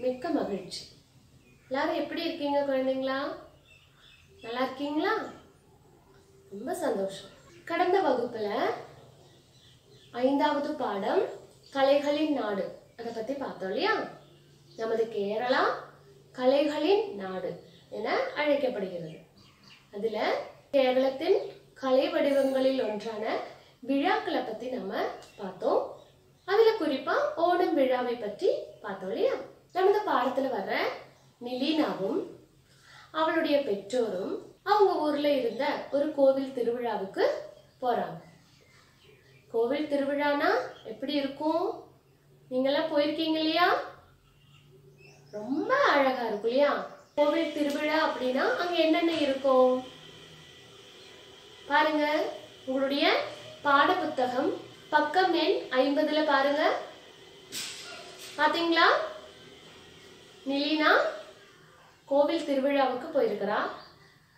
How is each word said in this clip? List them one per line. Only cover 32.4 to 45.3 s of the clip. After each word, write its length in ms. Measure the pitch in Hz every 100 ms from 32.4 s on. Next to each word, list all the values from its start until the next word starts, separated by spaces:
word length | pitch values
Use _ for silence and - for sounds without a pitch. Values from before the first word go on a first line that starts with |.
| - _ _ _ - - - 311
அவளுடைய 360 | 320 330 302 285 226
பெற்றோரும் 640 | 196 - 254 220 185 226 359 - - -
அவங்க 200 | 415 392 330
ஊர்ல 260 | 302 277 294 277
இருந்த 260 | 233 208 285 - -
ஒரு 140 | 277 302 302
கோவில் 340 | 269 269 262 247
திருவிழாவுக்கு 640 | 226 240 233 190 196 302 523 - - - - -
போறாங்க. 380 | 254 233 - 170 - - _ _ _ _ _ _ - - _ - _
கோவில் 360 | 226 233 294 302
திருவிழானா 580 | 277 269 285 285 285 330 480 508 - -
எப்படி 220 | 220 269 294
இருக்கும்? 420 | 269 - 311 320 381 - - - _ _ _ _ -
நீங்கெல்லாம் 400 | 254 269 302 320
போயிருக்கீங்க 480 | 302 302 330 320 311
இல்லையா? 260 | 311 330 359 - - - - _ _ _ _ - _ - - - - - -